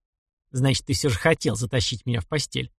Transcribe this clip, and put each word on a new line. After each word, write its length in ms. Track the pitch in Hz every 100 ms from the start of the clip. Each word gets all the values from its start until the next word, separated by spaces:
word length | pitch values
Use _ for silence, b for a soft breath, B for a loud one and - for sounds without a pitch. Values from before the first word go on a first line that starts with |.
| _ _ _ _ _
"Значит, 340 | 131 135 127 -
ты 80 |
всё 140 | 107 147
же 100 | 104
хотел 360 | 165 165 143
затащить 500 | 107 117 127 - 117 -
меня 140 | 117
в 60 | -
постель". 460 | 151 - 131 123